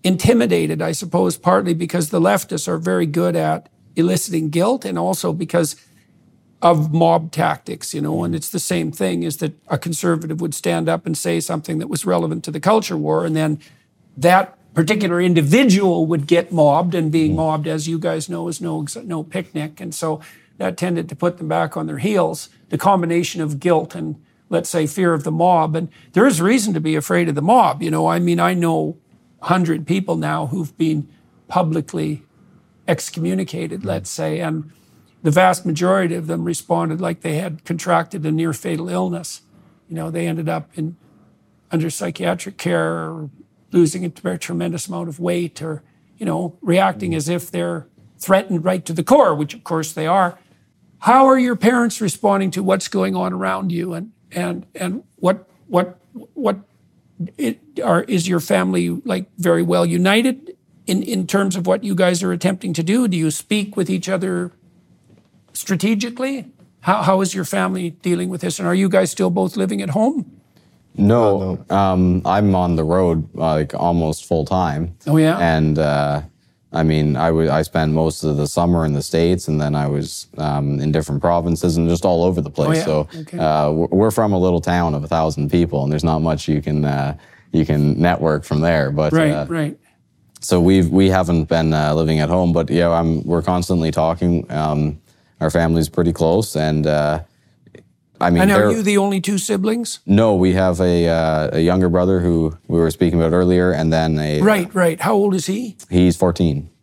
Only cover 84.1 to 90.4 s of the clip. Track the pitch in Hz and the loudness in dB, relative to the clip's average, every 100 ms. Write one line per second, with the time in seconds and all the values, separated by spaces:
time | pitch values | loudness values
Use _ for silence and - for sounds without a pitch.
84.1 | 104 107 95 92 87 87 87 82 73 76 | 2 2 2 2 2 0 0 0 -2 -2
85.1 | 82 80 76 71 90 82 71 69 76 80 | 0 0 -2 0 0 2 0 -2 0 0
86.1 | 80 82 78 - 76 71 76 73 69 69 | 0 0 -2 -2 -2 0 -2 0 -2 -4
87.1 | 73 - - _ 80 78 76 73 73 82 | -6 -14 -20 _ -2 0 2 2 2 2
88.1 | 87 80 76 - 76 82 80 67 71 76 | 2 0 0 -2 0 2 2 0 0 2
89.1 | 160 156 151 139 165 147 - _ _ _ | 2 2 0 -4 -4 -4 -8 _ _ _
90.1 | _ _ - | _ _ -14